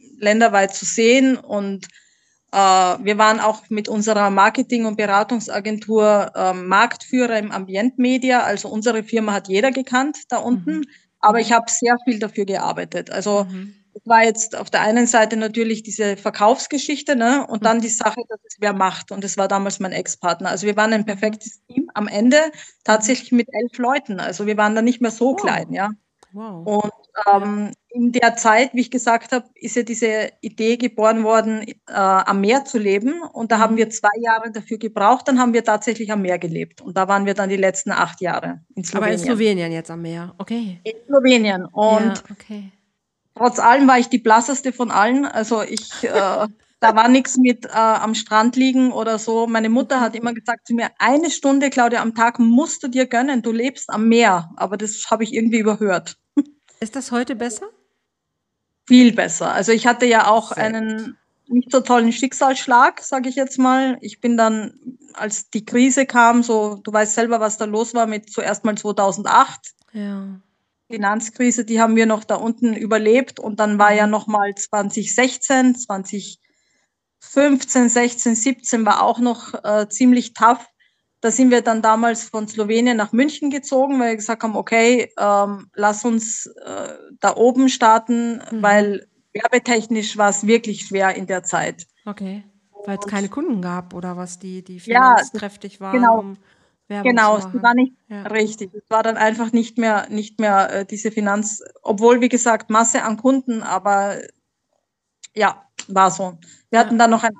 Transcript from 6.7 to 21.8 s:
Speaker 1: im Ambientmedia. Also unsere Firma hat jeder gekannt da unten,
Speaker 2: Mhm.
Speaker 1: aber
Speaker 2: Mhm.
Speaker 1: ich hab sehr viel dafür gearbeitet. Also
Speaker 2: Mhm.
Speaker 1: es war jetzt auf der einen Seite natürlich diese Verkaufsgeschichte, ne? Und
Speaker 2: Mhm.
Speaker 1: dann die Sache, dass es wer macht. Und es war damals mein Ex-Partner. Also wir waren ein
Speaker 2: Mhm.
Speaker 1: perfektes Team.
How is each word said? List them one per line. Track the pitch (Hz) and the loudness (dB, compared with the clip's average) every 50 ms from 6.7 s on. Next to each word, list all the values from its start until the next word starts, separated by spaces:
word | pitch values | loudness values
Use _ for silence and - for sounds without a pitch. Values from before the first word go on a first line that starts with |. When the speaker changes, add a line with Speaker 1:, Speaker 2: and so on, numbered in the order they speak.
| 190 196 226 247 - - - - - 254 247 240 226 | 2 2 2 2 0 -6 -8 -4 -2 -2 0 0 -2
Speaker 1:
im | 214 208 208 | -4 -4 -6
Ambientmedia. | - 202 190 190 190 190 214 254 262 - 247 247 254 262 254 254 254 247 220 | -8 -10 -10 -6 -4 -2 -2 -2 -2 0 0 0 0 0 0 0 0 2 0
Also | - 202 196 - 202 | 0 -2 -4 -6 -8
unsere | 208 214 214 240 226 220 214 | -8 -4 -2 -2 -2 -2 -4
Firma | 214 233 226 220 214 202 | -4 -4 -2 -2 -2 -4
hat | 202 196 | -4 -4
jeder | - 185 196 220 269 | -2 0 0 0 0
gekannt | 247 269 262 - 247 254 269 302 294 - - - | 0 -2 -4 -2 -2 -2 -2 -2 -4 -8 -8 -6
da | 247 | -6
unten, | 226 - 233 240 196 170 294 311 | -4 -2 -2 -4 -4 -4 -4 -6
Speaker 2:
Mhm. | 311 285 - _ _ _ _ _ _ | -6 -8 -10 _ _ _ _ _ _
Speaker 1:
aber | - 214 214 | 2 4 4
Speaker 2:
Mhm. | 233 220 | 4 2
Speaker 1:
ich | 214 240 | 2 2
hab | 233 233 - | 2 2 0
sehr | - - 247 233 240 240 - | -4 -2 0 0 0 0 0
viel | - 233 208 | -4 -4 -4
dafür | 220 208 - - 202 | -6 -6 -6 -6 -6
gearbeitet. | 196 196 175 - - 175 175 175 165 - 180 - - | -4 -4 -4 -4 -4 -6 -6 -8 -8 -10 -10 -10 -8
Also | - 190 185 208 208 202 202 | -8 -6 -2 0 0 0 -2
Speaker 2:
Mhm. | 185 190 185 190 202 - _ _ _ - | -2 -6 -12 -14 -16 -18 _ _ _ -20
Speaker 1:
es | 208 - | -12 -2
war | 226 233 226 226 | 2 4 4 4
jetzt | 226 214 - - - - | 4 2 -2 -6 -8 -10
auf | - - - | -12 -8 -4
der | - - | -2 0
einen | 170 214 220 240 240 | 0 2 2 2 2
Seite | 240 - 233 220 214 226 | 4 4 4 2 2 0
natürlich | 220 220 220 214 233 226 226 226 214 220 | -2 -4 -4 -4 -2 -2 -2 -4 -6 -8
diese | 214 202 - 214 202 196 | -8 -6 -4 -4 -4 -4
Verkaufsgeschichte, | 196 - 214 202 - 208 214 254 269 - - 302 277 262 - 294 269 - - 294 | -4 -6 -8 -2 2 4 4 4 2 0 -6 -6 -6 -4 -4 -6 -6 -4 -2 0
ne? | 240 226 233 262 285 247 | 0 2 2 0 0 -2
Und | - - 214 | -4 -6 -2
Speaker 2:
Mhm. | 208 | 0
Speaker 1:
dann | 226 226 233 | 0 2 0
die | 220 226 | 0 -2
Sache, | - - - 214 226 247 233 - | -2 -2 -2 -2 -4 -6 -8 -12
dass | 220 208 _ | -14 -16 _
es | - - - | -20 -10 -6
wer | 208 208 202 | -4 -4 0
macht. | 196 190 185 175 - - - | 0 -2 -2 -2 -6 -12 -14
Und | 202 196 190 | -12 -10 -10
es | 196 - | -6 -4
war | - 196 | -2 -2
damals | 190 196 196 196 196 190 - | 0 0 -2 -2 -4 -6 -6
mein | 202 185 | -6 -6
Ex-Partner. | 165 156 - - - - - 175 170 175 190 180 | -6 -8 -8 -8 -10 -6 -4 -4 -4 -4 -6 -6
Also | 180 190 202 | -6 -4 -4
wir | 208 208 | -2 0
waren | 214 214 220 226 | 0 0 2 0
ein | 220 | 0
Speaker 2:
Mhm. | 208 | -2
Speaker 1:
perfektes | 214 202 196 220 214 214 214 - - - _ _ | -4 -4 -4 -4 -4 -4 -6 -12 -18 -20 _ _
Team. | - 247 254 | -8 -6 -6